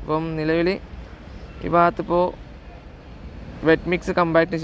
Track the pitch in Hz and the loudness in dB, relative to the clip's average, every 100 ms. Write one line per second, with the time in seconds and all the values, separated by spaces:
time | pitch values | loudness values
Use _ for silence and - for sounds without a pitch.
0 | 156 156 160 160 156 165 175 196 - - | -2 0 0 0 2 4 2 0 -6 -14
1 | - - - - - - 175 170 170 170 | -14 -16 -16 -14 -14 -8 2 6 6 4
2 | 175 175 180 - - - - - - - | 0 2 2 -2 -14 -16 -16 -18 -18 -18
3 | - - - - - - 147 156 165 175 | -18 -16 -14 -14 -12 -2 4 4 2 -2
4 | 185 180 170 160 165 165 | 0 2 4 4 4 2